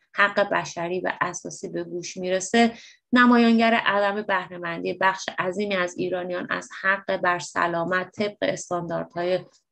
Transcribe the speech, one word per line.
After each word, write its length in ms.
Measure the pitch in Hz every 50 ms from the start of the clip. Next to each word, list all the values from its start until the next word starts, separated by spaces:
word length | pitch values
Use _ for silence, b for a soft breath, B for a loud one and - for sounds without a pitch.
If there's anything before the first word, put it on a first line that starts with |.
| _ _ -
حق 340 | - 202 202 - 208 202 196
بشری 500 | 185 175 165 156 - 175 170 175 180 185
و 120 | 175 175 - -
اساسی 480 | - 180 175 - - 175 165 - - 180
به 140 | 165 170 175
گوش 340 | 170 170 175 170 - - 190
می‌رسه، 560 | 185 185 185 190 185 - - 233 233 233 233 B B B B B _ _ -
نمایانگر 600 | 247 247 240 240 233 233 233 233 226 226 226 226
عدم 480 | 226 - - 196 202 202 196 196 214
بهره‌مندی 720 | 208 202 196 185 180 175 180 175 175 170 170 175 180 185 180
بخش 320 | 180 190 190 190 - - - - -
عظیمی 360 | 170 185 180 196 214 202 202
از 220 | 185 180 175 - -
ایرانیان 500 | 180 180 185 180 180 185 180 180 185 -
از 200 | 185 180 180 - - -
حق 360 | - 190 196 196 - - 190 185
بر 220 | 180 180 185 175
سلامت 720 | - - - 190 175 170 170 170 170 175 185 185 180 180
طبق 260 | - - 214 202 208 -
استانداردهای 960 | 190 180 175 175 - - 180 175 170 170 170 165 165 - - 170 175 180 185 180 180 - _ _ _ _